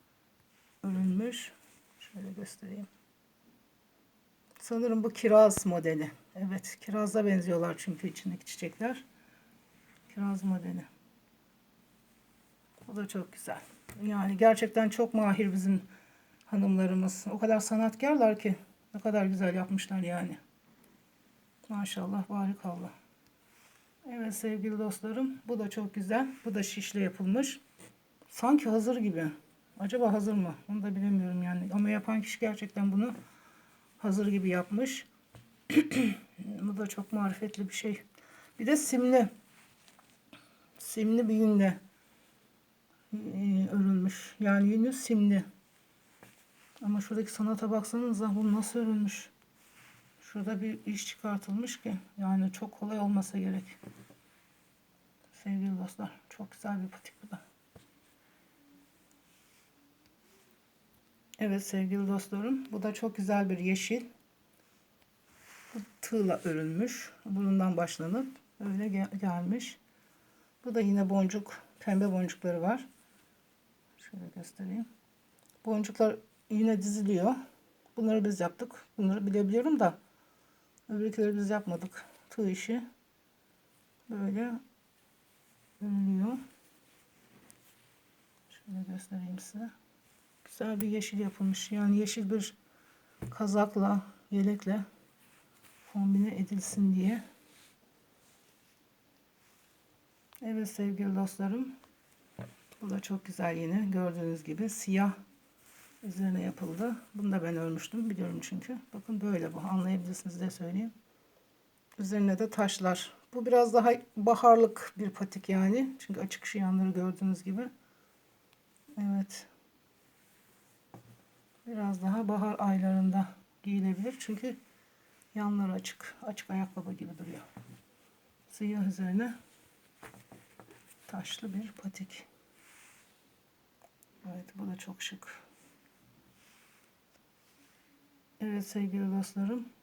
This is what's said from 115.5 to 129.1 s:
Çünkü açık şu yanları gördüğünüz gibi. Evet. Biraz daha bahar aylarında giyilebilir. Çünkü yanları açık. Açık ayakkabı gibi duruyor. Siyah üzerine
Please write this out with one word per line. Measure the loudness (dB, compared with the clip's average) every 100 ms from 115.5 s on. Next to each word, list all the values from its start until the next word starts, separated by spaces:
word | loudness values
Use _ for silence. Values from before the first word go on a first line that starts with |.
| 2 4 4 0 -4
Çünkü | -8 -6
açık | -6 -8 -8
şu | -2
yanları | 0 2 2
gördüğünüz | 0 -2 -2 -2 -2
gibi. | -4 -4 -6 -10 _ _ _ _ _ _ _ _ _ _ _ -6
Evet. | -2 -2 -2 -8 -18 _ _ _ _ _ _ _ _ _ _ _ _ _ _ -20 -20 -20 _ _ _ _ -12
Biraz | -6 -4 -2
daha | 0 0 0
bahar | 0 0 0
aylarında | 2 2 2 2 4 2 0 -6 _ _
giyilebilir. | -4 0 0 0 -4 -6
Çünkü | -8 -6 -6 -10 -16 _ _ _ _ _ _
yanları | -4 -2 0 0
açık. | -2 -8 -14 -18 -14
Açık | -12 -12 -6
ayakkabı | -4 -4 -6 -10
gibi | -10 -12 -12
duruyor. | -14 -14 -16 -20 -20 -20 _ _ _ _ _ _ _
Siyah | -8 -4 -2 -2
üzerine | -2 0